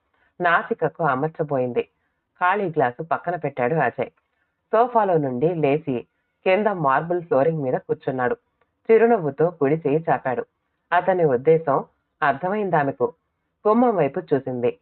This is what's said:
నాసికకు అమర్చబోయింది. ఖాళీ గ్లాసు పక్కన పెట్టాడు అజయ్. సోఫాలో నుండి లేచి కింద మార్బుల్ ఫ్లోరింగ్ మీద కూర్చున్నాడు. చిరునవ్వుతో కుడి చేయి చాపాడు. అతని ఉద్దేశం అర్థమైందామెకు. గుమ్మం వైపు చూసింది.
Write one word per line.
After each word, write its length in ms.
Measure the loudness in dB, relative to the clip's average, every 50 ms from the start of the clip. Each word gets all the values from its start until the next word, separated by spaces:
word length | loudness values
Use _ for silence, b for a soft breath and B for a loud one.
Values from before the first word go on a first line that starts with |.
| _ _ _ _ _ _ _ -4
నాసికకు 640 | 0 2 2 2 0 -2 -6 -4 -4 -4 -4 -2 -2
అమర్చబోయింది. 760 | -2 0 0 -2 -4 -4 -6 -6 -4 -2 -2 -2 -2 -2 -4 -6 _ _ _ _ _ _ _ _ _ _ -2
ఖాళీ 300 | -2 0 0 0 -2 -4
గ్లాసు 340 | -2 0 -2 -2 -2 -6 -6
పక్కన 320 | -6 -6 -4 -4 -6 -8
పెట్టాడు 400 | -6 -6 -8 -4 -2 -2 0 0
అజయ్. 340 | 0 0 -2 -2 -4 -8 -8 _ _ _ _ _ _ _ _ _ _ _ -2
సోఫాలో 460 | 2 2 2 2 2 0 2 2 0 0
నుండి 380 | 0 -2 -2 0 0 0 0
లేచి 520 | 0 0 0 0 0 -2 -4 -6 -6 -6 _ _ _ _ _ _ _ -2
కింద 220 | 0 0 2 2 0
మార్బుల్ 540 | -2 0 0 0 0 0 0 -2 -4 -4
ఫ్లోరింగ్ 420 | -2 0 0 2 2 2 0 -2 -2
మీద 100 | -2 -4
కూర్చున్నాడు. 640 | -4 -4 -6 -8 -6 -6 -6 -4 -2 -2 -2 -4 -4 _ _ _ _ _ _ _ _ _ 2
చిరునవ్వుతో 580 | 4 4 6 4 2 2 0 -2 -2 0 0 0
కుడి 260 | 0 0 0 0 0
చేయి 300 | 0 0 0 -2 0 0 0
చాపాడు. 360 | -2 -2 -2 -4 -4 -6 -6 _ _ _ _ _ _ _ _ -2 -2
అతని 320 | 0 2 2 0 2 2
ఉద్దేశం 600 | 2 2 2 4 4 4 4 4 0 -2 -2 -2 -6 _ _ _ _ _ -2 0
అర్థమైందామెకు. 880 | 0 0 0 -2 -4 -4 -2 -2 0 0 0 0 0 -2 -2 -2 -4 -4 _ _ _ _ _ _ _ _ _ 0 2
గుమ్మం 280 | 2 4 4 2 2
వైపు 240 | 2 0 0 -2 -4
చూసింది. 520 | -4 -2 -2 -2 -2 -4 -6 -2 -2 -2 -2 -4